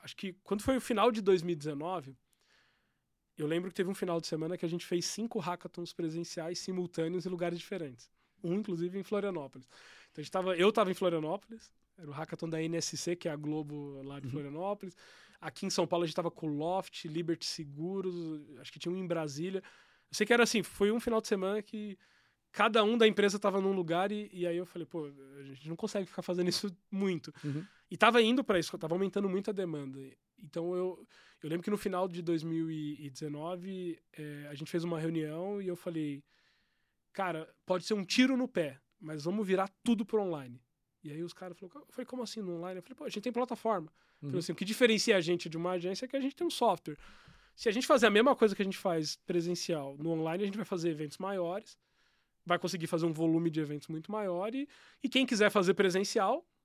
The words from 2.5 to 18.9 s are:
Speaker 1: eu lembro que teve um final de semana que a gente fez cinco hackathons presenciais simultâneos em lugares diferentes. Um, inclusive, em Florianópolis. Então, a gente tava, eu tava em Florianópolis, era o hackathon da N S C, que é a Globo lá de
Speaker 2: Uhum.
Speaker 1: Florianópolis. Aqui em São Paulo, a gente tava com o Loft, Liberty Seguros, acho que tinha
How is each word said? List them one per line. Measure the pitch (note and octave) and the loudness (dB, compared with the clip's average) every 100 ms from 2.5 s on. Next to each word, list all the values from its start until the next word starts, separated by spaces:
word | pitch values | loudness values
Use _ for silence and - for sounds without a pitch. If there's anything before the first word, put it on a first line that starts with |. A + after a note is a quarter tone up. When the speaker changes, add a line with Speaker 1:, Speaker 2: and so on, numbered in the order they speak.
| _ _ _ _ _ _ _ _ - | _ _ _ _ _ _ _ _ -6
Speaker 1:
eu | D3+ | -2
lembro | E3+ F#3 | -2 -2
que | |
teve | - F#3 | -2 -2
um | |
final | G3 F#3 E3+ | -2 -2 -2
de | - | -2
semana | D#3+ D#3+ F3+ | -4 -4 -4
que | |
a | E3+ | -4
gente | E3+ - | -4 -2
fez | F3 - | -2 -2
cinco | - A3+ A3 | -4 -4 -4
hackathons | E3+ F3 - - E3+ | -4 -6 -8 -10 -10
presenciais | - E3 D#3+ E3+ F3+ D#3+ F3 | -4 -4 -4 -6 -6 -6 -6
simultâneos | - F#3 F3 - D#3+ F3+ F3+ | -4 -4 -4 -2 -2 -2 -4
em | |
lugares | F3 F3 E3+ | -2 -2 -4
diferentes. | - F#3+ D3 A#2+ - _ _ _ | -8 -8 -8 -12 -20 _ _ _
Um, | E3+ | -2
inclusive, | F#3+ G#3+ E3 F3 G3 | 0 0 -2 -2 -4
em | |
Florianópolis. | F#3+ G3+ G3 E3+ C3+ C3 - - - - - | -4 -2 -2 -4 -8 -14 -20 -20 -20 -20 -18
Então, | - | -12
a | |
gente | C#3+ | -4
tava, | F#3+ F#3 E3+ | -2 0 4
eu | G3 | 4
tava | A3 F#3+ | 6 2
em | |
Florianópolis, | F3+ F#3 E3 D#3 G3 - A3+ - _ _ - | 2 2 2 -2 -6 -8 -20 -20 _ _ -18
era | D3+ | -12
o | |
hackathon | C#3+ D#3 E3 E3 | -10 -8 -6 -4
da | D#3+ | -2
N | D#3+ E3 | -2 -2
S | - D#3 | -4 -4
C, | F3 F3 | -4 -2
que | E3+ | -4
é | |
a | D3 | -4
Globo | D3+ D3+ D3 D3 C#3+ C#3 | -4 -4 -4 -8 -10 -10
lá | C3+ C#3 | -12 -10
de | C3+ | -6
Speaker 2:
Uhum. | |
Speaker 1:
Florianópolis. | C#3+ C#3+ D3+ G3 G3+ F#3+ - - - - - | -6 -6 -4 -4 -4 -8 -14 -20 -20 -20 -14
Aqui | D#3 - G3 | -12 -6 -2
em | |
São | G3+ | 0
Paulo, | E3+ F3 | 2 2
a | E3+ | 0
gente | |
tava | F#3 E3+ | -2 -4
com | - D#3 | -4 -4
o | D3 | -2
Loft, | D#3+ F#3+ - - E3 | -2 -2 -4 -10 -6
Liberty | D#3 E3+ E3 | -4 -2 -4
Seguros, | - - D3 C#3+ E3+ G3 F#3 F3 D#3+ D3+ D3 C#3+ | -4 -8 -10 -8 -6 -4 -4 -4 -6 -8 -12 -18
acho | - | -16
que | D3+ | -8
tinha | E3+ | -4